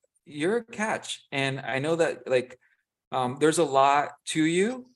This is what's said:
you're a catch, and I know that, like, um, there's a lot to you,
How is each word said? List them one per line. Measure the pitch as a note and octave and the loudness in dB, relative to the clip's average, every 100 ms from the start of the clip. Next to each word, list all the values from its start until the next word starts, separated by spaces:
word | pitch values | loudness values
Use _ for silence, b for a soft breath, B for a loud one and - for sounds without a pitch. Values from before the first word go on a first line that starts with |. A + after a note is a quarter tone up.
| _ _ | _ _
you're | - D3 E3 A#3 | -18 -4 -2 -2
a | |
catch, | A3+ - G#3+ - - - _ | -4 -6 -4 -4 -6 -14 _
and | C#3 C3+ C3+ | -4 -4 -4
I | - C3 | -6 -4
know | D3+ E3 | -2 0
that, | D#3 - - | 0 -2 0
like, | B2+ B2 - _ _ _ _ _ | 0 0 -12 _ _ _ _ _
um, | C3 B2 C#3+ | -4 -4 0
there's | D3+ D#3 | 2 2
a | |
lot | D3+ C3+ C#3 C#3+ C#3+ - - | 2 4 6 4 0 -8 -6
to | D#3 | 0
you, | D#3 F3 G#3 B3+ - | 0 2 0 -2 -12